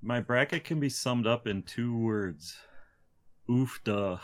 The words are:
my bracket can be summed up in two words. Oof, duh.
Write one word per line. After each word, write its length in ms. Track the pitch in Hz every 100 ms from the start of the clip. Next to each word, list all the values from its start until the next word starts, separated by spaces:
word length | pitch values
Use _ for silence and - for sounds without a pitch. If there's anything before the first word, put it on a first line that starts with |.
my 180 | 104 123
bracket 440 | - 123 143 165
can 160 | - 160
be 100 | 143
summed 360 | - 127 123 113
up 220 | 117 113
in 160 | 98
two 340 | - - 120 117
words. 580 | 113 107 98 76 - - - - - _ _ _ - - -
Oof, 320 | 123 131 -
duh. 340 | - 104 98 90